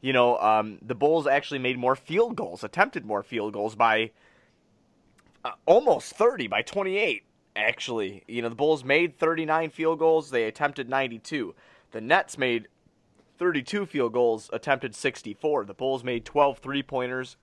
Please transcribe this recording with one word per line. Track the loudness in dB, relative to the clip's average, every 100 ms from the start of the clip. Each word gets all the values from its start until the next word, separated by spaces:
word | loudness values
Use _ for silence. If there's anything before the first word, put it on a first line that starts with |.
You | 2
know, | 4 6 6
um, | 4 4 2 -8
the | -10
Bulls | 0 2 2 4
actually | 0 0 -4
made | -2 0
more | 0 0
field | 0 2 2 0
goals, | -8 -10
attempted | -10 0 0 0 -4
more | -6
field | -4 -6 -4
goals | -4 -6
by, | 2 2 4 0 _ _ _ _ _ _ _ _ _ _ _ _ _
uh, | -10 -6
almost | 4 6 6 2 0
thirty, | 2 2 2 -2
by | -2
twenty-eight, | -2 -4 -2 -2 -2 -4 _ _ _ -2
actually. | -2 -2 -6 -6 -6 -8 -10
You | -8
know, | -6
the |
Bulls | -2 0 0
made | 0 0 0 -2
thirty-nine | -2 -2 -2 -2 -2
field | -4 -2 0
goals. | 2 0 0
They | -4
attempted | -4 -2 -4 -4 -4
ninety-two. | -2 -2 -8 -10 -8 -8 -12 _ _ _
The | -12
Nets | 2 2 2 -4
made | -2 -2 -4 _ _ _ _ _ _ _
thirty-two | 0 0 -2 -4 -4
field | 0 0
goals, | 4 2 2 -4
attempted | -8 0 0 -2
sixty-four. | -4 -6 -4 -14 -4 -2 0
The | -2
Bulls | -6 -4 -4
made | -4 -6 -2
twelve | 2 2 2
three-pointers. | -6 -6 -4 -4 -4 -6 -8 -14